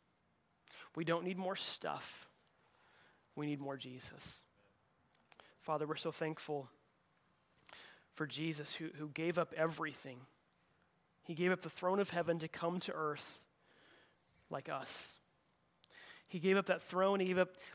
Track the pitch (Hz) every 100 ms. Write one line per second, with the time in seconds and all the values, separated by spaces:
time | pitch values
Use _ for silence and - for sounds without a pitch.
0 | _ _ _ _ _ _ - - - -
1 | 165 170 180 185 185 196 - - 80 73
2 | - - - _ _ _ _ _ - -
3 | - _ _ - 147 147 139 135 123 127
4 | - - - - - _ _ _ _ _
5 | _ _ - - - - - 151 151 151
6 | 165 - 160 156 - 147 127 - _ _
7 | _ _ _ _ _ _ - - - -
8 | _ - 151 135 165 151 143 - 160 147
9 | 151 143 165 170 165 - 160 156 156 135
10 | 139 123 131 _ _ _ _ _ _ _
11 | _ _ - 160 180 180 165 - 180 196
12 | 196 175 170 170 156 - 170 180 - 156
13 | 156 143 - - - _ _ - - -
14 | - _ _ _ - 147 147 139 131 -
15 | - - _ _ _ _ _ _ - -
16 | - - - 185 175 190 190 175 - 180
17 | 190 196 185 185 180 - -